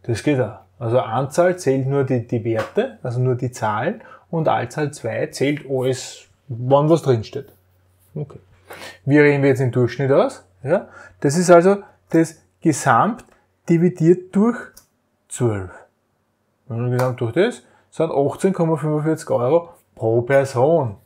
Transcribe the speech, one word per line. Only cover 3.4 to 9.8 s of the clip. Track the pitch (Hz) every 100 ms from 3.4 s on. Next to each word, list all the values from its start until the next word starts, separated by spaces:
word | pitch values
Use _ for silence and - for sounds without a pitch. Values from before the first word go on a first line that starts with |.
| 123
Zahlen, | - 110 107 139 233 - - _
und | 165 143
Anzahl | 113 120 - 151
zwei | - 117 110 139
zählt | - 139 147 135
alles, | 135 127 127 - - - _ _
wann | 117 123 139 151
was | 165
drinsteht. | 143 117 104 - - _ _ _ _ _ _ 151
Okay. | 147 - _ _ _ - - - -
Wie | 147
rechnen | 147 143
wir | 139
jetzt | 123
den | 131
Durchschnitt | 127